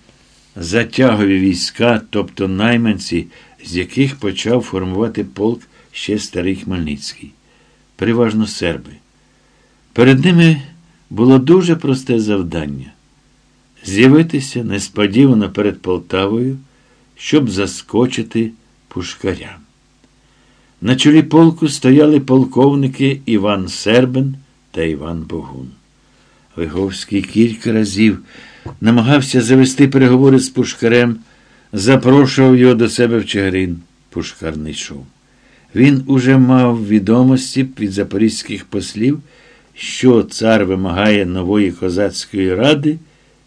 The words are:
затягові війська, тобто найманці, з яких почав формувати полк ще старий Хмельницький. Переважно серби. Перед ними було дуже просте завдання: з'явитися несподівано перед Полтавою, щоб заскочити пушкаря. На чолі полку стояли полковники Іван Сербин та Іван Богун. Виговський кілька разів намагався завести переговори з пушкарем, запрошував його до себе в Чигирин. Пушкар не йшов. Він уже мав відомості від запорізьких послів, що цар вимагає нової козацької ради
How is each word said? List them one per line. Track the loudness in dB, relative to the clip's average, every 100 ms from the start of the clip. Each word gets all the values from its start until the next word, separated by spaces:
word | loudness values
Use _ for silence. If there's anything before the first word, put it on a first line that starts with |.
| _ _ _ _ _ -14
затягові | -4 -2 -2 0 2 2 0 2
війська, | 0 -2 -6 -2 0 0 -4
тобто | -6 -6 -6 -4
найманці, | -2 0 0 0 -4 -4 -6 -8 -16 _ _
з | -10 -8
яких | -6 -2 -4 -4
почав | -8 -6 -2 -2
формувати | -2 -6 -6 -4 -4 -6
полк | -10 -4 -4 -4 _ _ _
ще | -12 -6 -6
старий | -6 -6 -6 -6
Хмельницький. | -8 -8 -8 -10 -14 -18 -20 _ _ _ _ _ _ -6
Переважно | -2 0 0 0 -4
серби. | -4 -6 -6 -12 -20 _ _ _ _ _ _ _ _ _
Перед | 2 4 4
ними | 4 4 4 2 -4 -20 _ _ -10
було | 0 4 4
дуже | 6 4 4 -2
просте | -2 -4 -2 -2
завдання: | 0 -2 -4 -6 -8 -10 -14 _ _ _ _ _ _ _ _ _
з'явитися | -6 4 6 6 2 -2 -6 -8
несподівано | -6 -6 -6 -2 0 4 4 4 0
перед | -2 -4 -4
Полтавою, | -6 -6 -4 -4 -2 -2 -4 -8 -14 _ _ _ _ -18
щоб | -2 -2 0
заскочити | -4 -6 -8 -6 -2 -2 -4 -6 -4 -6 -8 _ _ _
пушкаря. | -12 -12 -8 -8 -8 -10 -20 _ _ _ _ _ _ _ _ _ _ _ -8
На | -2 2
чолі | 4 4
полку | 4 4 4 2 -4
стояли | 0 4 4 4 2
полковники | 2 0 2 2 2 2 -2 -2 -2 -2 -2
Іван | -2 0 -4 -6
Сербин | -8 0 2 2 0 -4 -6 _ _ _
та | -6
Іван | -4 -4 -8 -10
Богун. | -10 -12 -12 -16 -18 -20 _ _ _ _ _ _ _ -10
Виговський | -8 -6 -6 -8 -6 -6
кілька | -2 0 0 0 -4
разів | -2 -2 0 0 0 -8 -20 -20 -20 -18 -4
намагався | 0 2 4 2 2 0
завести | 4 4 4 2 2
переговори | 4 4 4 4 4
з | 2
пушкарем, | -4 -6 -2 0 2 2 -2 -10 _ _ _ _
запрошував | -4 2 2 6 4 4 4 4 6
його | 6
до | 4 0
себе | 0 0 0
в | -2
Чигирин. | -2 -2 -2 -4 -6 -14 _ _
Пушкар | -12 -10 -10 -10 -10
не | -10
йшов. | -12 -14 -16 -20 _ _ _ _ _ _
Він | 2 4 2 0
уже | 0 4 4
мав | 4 4 2 0 0
відомості | 0 2 2 4 2 -2 -6 -6 -6
від | -6
запорізьких | -4 -4 -2 -2 -2 -10 -12
послів, | -10 -10 -8 -4 -4 -4 -8 _ _ _ _
що | -18 -14 0 4 4
цар | 2 -2 0 2
вимагає | 0 -2 -4 0 0 2 0
нової | -4 -2 -2 -2
козацької | -4 -6 -4 -4 -6 -10 -4 -2
ради | 0 0 0 -2 -6 _ _ _ _